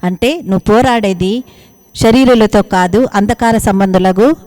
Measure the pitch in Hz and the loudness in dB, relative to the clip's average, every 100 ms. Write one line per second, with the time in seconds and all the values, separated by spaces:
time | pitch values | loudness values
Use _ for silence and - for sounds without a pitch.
0 | 180 185 233 330 - 190 - 214 262 240 | -6 -4 -4 -4 -4 -4 0 0 2 0
1 | 202 185 185 226 254 - _ _ _ - | -2 -4 -4 -4 -8 -20 _ _ _ -4
2 | 226 240 262 240 214 214 196 190 180 196 | 0 2 4 4 2 2 0 -2 0 0
3 | 254 208 202 233 233 226 - 196 196 185 | -2 -2 -2 -2 0 0 0 0 0 0
4 | 185 185 240 330 | 0 2 0 0